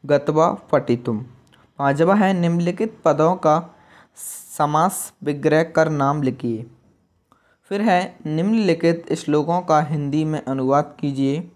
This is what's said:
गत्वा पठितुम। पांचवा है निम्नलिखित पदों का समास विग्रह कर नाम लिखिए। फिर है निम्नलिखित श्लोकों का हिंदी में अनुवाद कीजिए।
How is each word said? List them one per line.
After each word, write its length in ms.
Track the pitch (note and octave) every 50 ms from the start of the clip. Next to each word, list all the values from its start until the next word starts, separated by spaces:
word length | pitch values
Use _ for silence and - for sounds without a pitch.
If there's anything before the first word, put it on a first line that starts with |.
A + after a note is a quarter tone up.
| -
गत्वा 460 | C#3 D3 C#3 C#3+ - D3+ D#3 D#3+ F3+
पठितुम। 720 | - - - _ - C#3 - - A#2+ A#2+ - B2+ A2+ G#2+ - - - _ _ _ _ _ _ _ _
पांचवा 380 | - C#3 C#3 C#3 C#3+ E3 F3 G3
है 180 | G#3 G3+ F#3+ F#3+
निम्नलिखित 680 | F3+ E3+ E3+ E3+ E3+ F3 F3+ F3+ F3+ A3+ A3 - - _
पदों 300 | D#3+ D3+ A#3+ D#3 E3 F#3
का 400 | F3+ - D#3 D3+ E3 E3+ - - _ _ _ _ - _ _ _ - - - - - - - -
समास 560 | - D3+ D3 D3+ D#3 E3 G3 G3+ - - - _ _ -
विग्रह 400 | D3+ D3 C#3+ C#3 D#3 D3 D#3 E3
कर 260 | E3 - E3 D#3+ D#3
नाम 320 | D#3 C#3+ C#3 C#3 C#3+ D3+
लिखिए। 500 | C#3+ C3 B2 - - A#2+ A2+ A2 A#2 - - _ _ _ _ _ _ _ _ _ _ _ _ _ _ _ _ _ _
फिर 180 | _ G3 G3+
है 380 | G#3+ A3+ F#3 F3+ F#3 - - - -
निम्नलिखित 880 | D#3 D#3 D#3 F3 G3+ A3+ A3+ G#3+ F#3 - E3+ E3 E3+ E3+ E3+ - - D#3
श्लोकों 480 | D#3+ - - D3 D3+ D3 D#3+ E3+ F3+
का 200 | F3 E3+ D#3 D3+
हिंदी 440 | D3+ C#3 E3 D3 D3 C#3+ C#3 D#3 D#3
में 200 | D#3 D#3 D3 -
अनुवाद 500 | - C3+ C3+ C3 C3 C#3 C#3+ D3+ D3 - -
कीजिए। 520 | - C#3+ C#3 C3 C3+ C3+ C3+ D#3+ F3 - _